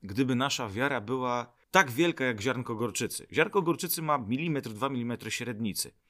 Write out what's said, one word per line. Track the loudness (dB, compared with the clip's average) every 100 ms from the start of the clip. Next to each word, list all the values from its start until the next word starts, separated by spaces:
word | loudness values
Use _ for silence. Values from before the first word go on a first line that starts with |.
gdyby | -4 0 2
nasza | 2 0 -2 -4
wiara | -2 -2 -2
była | -2 -2 0 -2 -4 _ _
tak | 4 6
wielka | 4 2 2
jak | 0 0
ziarnko | 0 0 -2
gorczycy. | -2 -2 -2 -4 -4 -2
Ziarnko | 2 2 2
gorczycy | 2 0 -2 -2
ma | 0 0
milimetr, | 0 -2 0 -2 -4
dwa | -2 -2
milimetry | 0 -2 -4 -6
średnicy. | -6 -6 -2 -2 -2 -6 -10